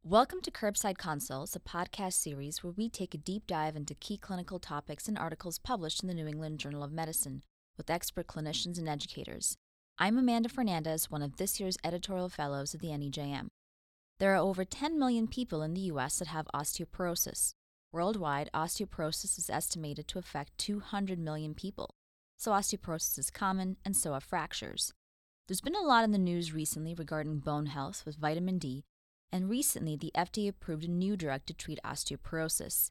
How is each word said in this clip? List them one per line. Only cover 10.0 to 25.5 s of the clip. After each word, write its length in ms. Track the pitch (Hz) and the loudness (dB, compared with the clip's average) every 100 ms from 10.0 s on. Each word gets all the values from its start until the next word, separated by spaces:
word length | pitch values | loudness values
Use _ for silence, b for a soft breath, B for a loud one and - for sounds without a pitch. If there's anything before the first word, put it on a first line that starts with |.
| 190 240 | 4 6
Amanda 320 | 254 233 226 | 6 6 2
Fernandez, 640 | - 226 170 160 156 - | 2 2 2 2 0 0
one 100 | 151 | -2
of 160 | 143 - | -4 -2
this 220 | 190 - | -2 0
year's 180 | 190 180 | 0 0
editorial 440 | 165 175 - 185 180 | -2 -2 -2 -2 -2
fellows 460 | - 143 139 147 | -2 -2 -2 -4
at 80 | 160 | -4
the 100 | 170 | -4
N 120 | 147 | -2
E 80 | 143 | -2
J 200 | 143 143 | -2 -4
M. 180 | 139 - _ _ _ _ _ _ _ | -4 -6 _ _ _ _ _ _ _
There 160 | 196 | 6
are 60 | 190 | 8
over 260 | 196 185 190 | 6 2 -2
ten 320 | - 294 320 | 0 2 4
million 300 | 254 233 220 | 6 6 2
people 340 | - 240 156 | 0 -2 0
in 140 | 156 175 | 0 0
the 60 | |
U 180 | 190 143 | 0 0
S 180 | 131 - | 0 0
that 120 | 160 | 0
have 180 | 160 156 143 | -4 -2 -2
osteoporosis. 960 | 147 - 165 - 180 170 - - - - _ _ _ | -2 -4 -6 -2 0 2 0 0 -2 -2 _ _ _
Worldwide, 580 | 165 180 214 156 143 151 | 0 2 2 2 2 0
osteoporosis 840 | 151 165 - 202 - 156 160 - - | 0 0 0 -2 0 0 0 0 0
is 100 | - | 0
estimated 600 | 143 - 170 151 143 147 | 0 0 -2 -2 -4 -4
to 100 | 185 | -6
affect 400 | 180 147 143 - | -4 -6 -6 -4
two 220 | - 208 | -2 -2
hundred 400 | - 202 190 180 | -2 -2 0 0
million 340 | 160 156 156 | -2 -2 -4
people. 380 | 156 190 - - _ _ _ _ _ | -4 -6 -6 -10 _ _ _ _ _
So 140 | 233 | 4
osteoporosis 680 | 202 - 202 - 160 - - | 4 4 -2 -2 0 0 0
is 100 | - | -2
common, 480 | - 196 190 185 190 - | 0 2 2 0 -2 0
and 100 | 190 | 2
so 180 | 160 | 2
are 80 | 143 | -2
fractures. 720 | - 175 151 - - - - - _ _ _ _ | 0 -2 0 -4 -4 -2 -2 -4 _ _ _ _
There's 140 | - | -4